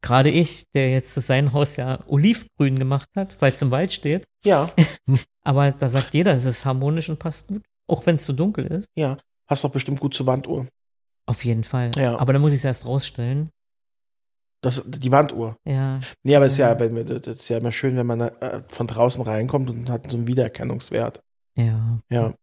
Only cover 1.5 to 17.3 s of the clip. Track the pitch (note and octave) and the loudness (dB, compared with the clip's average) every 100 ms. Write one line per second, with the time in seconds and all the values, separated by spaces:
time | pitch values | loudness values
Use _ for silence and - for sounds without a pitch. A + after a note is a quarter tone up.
1.5 | C3+ C#3 - B2+ C3 - C#3+ F3+ A3+ - | 2 0 -2 -6 -6 0 4 4 2 -4
2.5 | _ C#3 C3 C3 C#3 - - F#3+ - C#3 | _ 0 2 0 -2 -4 -6 -6 0 0
3.5 | - C3+ C3 F#3 - D3 E3+ - _ G3+ | 2 0 0 -2 -4 -2 -4 -6 _ 2
4.5 | E3+ D#3 - D#3 - - C3+ - _ - | 2 4 4 4 2 0 0 0 _ 0
5.5 | C3+ C#3+ C#3 C3 B2+ - D3 F3+ C3+ B2+ | 2 2 2 -2 0 0 2 2 2 2
6.5 | A#2+ C#3 C3 C3+ D#3+ D#3 D3 E3+ - - | -2 -2 -2 0 -2 -4 -6 -8 -10 -10
7.5 | G#3 - _ - E3 - D#3+ - C3 F3+ | -12 -12 _ -4 -2 2 0 0 -2 -2
8.5 | G#3+ - E3 G#3 - C#3+ C3+ _ _ _ | -2 -4 -6 -6 -4 -4 -4 _ _ _
9.5 | C#3+ C#3+ C3 - C#3+ C#3+ - C3 C3 - | -2 0 -2 -4 -2 -2 -2 0 -2 -2
10.5 | - B2+ _ _ _ _ _ - A#2 A#2+ | -8 -8 _ _ _ _ _ -6 -4 -2
11.5 | A2+ A2+ C3 A#2+ A#2 B2+ A#2 B2+ C3+ D3+ | -2 -2 -4 -2 0 -2 0 2 4 4
12.5 | C#3 C3+ B2 A#2+ C3+ - - A#2+ C#3 D#3 | 2 0 -4 -4 -4 -4 -6 -4 -4 -6
13.5 | _ _ _ _ _ _ _ _ _ _ | _ _ _ _ _ _ _ _ _ _
14.5 | _ B2+ B2+ - C3 B2+ C3+ D3 G#2+ A2+ | _ -2 -2 -6 -6 2 4 4 -2 -8
15.5 | A2+ - C3+ C3+ C3 B2+ - C3+ C#3+ C#3 | -8 -4 -2 -2 -4 -10 -8 4 6 6
16.5 | C3+ B2 A#2 A#2 A#2 A#2 A#2+ - | 4 2 4 0 -2 -6 -8 -8